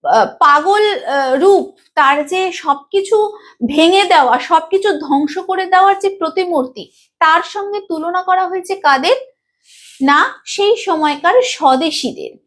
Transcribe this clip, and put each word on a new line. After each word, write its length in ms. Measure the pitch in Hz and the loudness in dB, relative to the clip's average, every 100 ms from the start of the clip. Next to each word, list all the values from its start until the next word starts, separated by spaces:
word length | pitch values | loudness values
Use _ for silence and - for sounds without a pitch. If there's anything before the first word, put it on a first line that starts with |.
| 233 | 0
আহ, 200 | 214 196 - | 0 0 0
পাগল, 640 | 294 285 330 415 427 392 - | 2 2 2 0 0 -2 -4
আহ, 280 | 277 262 | -2 0
রূপ, 420 | 262 370 381 240 _ _ - | 2 4 2 0 _ _ 0
তার 300 | 277 294 294 | 2 2 -2
যে 260 | 370 381 | -4 -4
সবকিছু 840 | 349 320 277 - 392 392 427 427 - - _ 233 | -4 -4 -4 -2 -4 0 0 0 -6 -20 _ -2
ভেঙে 380 | 294 330 381 | 2 4 4
দেওয়া, 360 | 381 330 254 247 | 4 4 4 0
সবকিছু 500 | - 330 320 392 403 | 0 -2 0 0 0
ধ্বংস 480 | 302 285 277 294 381 | -2 -2 -2 -2 -6
করে 280 | 381 370 370 | -6 -4 2
দেওয়ার 340 | 370 392 392 | 4 4 2
যে 100 | 392 | -2
প্রতিমূর্তি, 840 | 392 320 320 359 320 254 220 - _ _ _ | -4 -4 -2 -2 -2 -4 -10 -20 _ _ _
তার 220 | 320 330 | 2 2
সঙ্গে 360 | - 403 403 415 | 0 -10 -8 -8
তুলনা 440 | 392 320 330 370 | -8 -8 -4 -4
করা 240 | 370 370 370 | -2 -2 -2
হয়েছে 280 | 370 370 392 | -6 -8 -2
কাদের? 400 | 294 269 330 523 - _ _ _ _ - - - | 0 2 2 -2 -4 _ _ _ _ -20 -20 -2
না, 400 | 269 294 480 - - | 2 2 2 -4 -12
সেই 320 | - 403 453 | -2 0 0
সময়কার 640 | 392 320 302 285 339 494 | -2 -2 -2 -2 2 2
স্বদেশীদের 960 | 508 - 294 262 320 302 247 - 58 52 | 0 0 2 2 0 -4 -8 -8 -14 -16